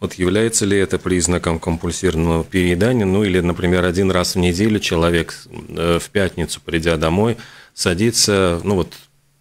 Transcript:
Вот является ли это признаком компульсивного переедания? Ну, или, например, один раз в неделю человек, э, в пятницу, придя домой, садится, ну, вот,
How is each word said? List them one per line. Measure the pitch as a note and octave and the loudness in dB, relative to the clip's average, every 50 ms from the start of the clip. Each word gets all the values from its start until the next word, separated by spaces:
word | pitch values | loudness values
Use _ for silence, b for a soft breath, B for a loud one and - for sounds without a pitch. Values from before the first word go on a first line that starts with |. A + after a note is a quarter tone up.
Вот | - F2 - | -8 -8 -4
является | - F2+ F2+ F#2 G#2 A2+ A2+ A2 - A2 | -2 0 2 2 2 2 2 0 0 0
ли | G2 G2+ G2+ | 2 2 2
это | F#2+ E2+ - E2+ | 2 0 -2 -2
признаком | - F#2 F#2 F2+ E2+ F2+ F2+ F2 - F2 E2+ E2 | -2 0 0 0 2 0 0 0 0 -2 -2 -2
компульсивного | - - E2+ E2 - F2 D#2+ - - F2+ E2 D#2+ E2 E2+ E2 E2 D#2+ | -2 -2 -4 -2 -4 -6 -4 -2 -2 0 0 0 0 2 2 0 0
переедания? | - - F#2+ F2+ F2+ F2 E2+ G2+ A#2 B2+ A#2+ G#2 | -2 0 0 2 2 2 2 2 2 2 2 2
Ну, | F#2+ F#2 G2+ G#2+ | 2 2 2 2
или, | G2 F2+ F#2 | 2 2 2
например, | E2+ F2 E2+ - F#2 F2 F2+ F2+ F2 | 0 0 0 0 0 2 2 2 2
один | F2+ E2+ F2+ G2 F#2+ | 2 2 2 2 2
раз | F#2 F#2 F2+ - - | 2 0 0 0 0
в | F#2 | 0
неделю | F2+ F2+ F2 F2 G#2 A2+ G#2+ G2+ | 0 0 2 0 0 0 0 0
человек, | - - F#2 E2 E2 E2+ E2+ E2+ D#2+ - - - - - - - D#2 - | -2 0 0 2 2 2 2 0 -2 -4 -8 -16 -18 -18 -18 -16 -16 -12
э, | D#2+ D#2+ E2 F2 E2+ E2 | -8 -4 -2 0 0 0
в | - - | -2 -2
пятницу, | - G2+ F#2+ F2 - - E2 D2 - - - | -2 -2 -2 -2 -2 -4 -6 -6 -6 -8 -8
придя | - E2+ E2+ D#2+ E2+ E2 D#2 | -6 -4 -2 0 0 0 0
домой, | D#2 D#2+ E2+ F#2+ G#2+ A#2 A2+ B B B B B B B B | 0 0 2 2 0 0 -2 B B B B B B B B
садится, | - - G2+ F2 E2+ G#2+ A#2 A#2 - - - G#2 G2 F#2+ F2+ E2+ E2+ D#2+ | -4 -2 -2 0 0 0 0 0 0 0 2 2 2 2 2 0 0 -2
ну, | F#2 G#2 | -2 0
вот, | F#2 E2 - - - - _ _ _ _ _ _ _ | 0 -2 -4 -6 -14 -20 _ _ _ _ _ _ _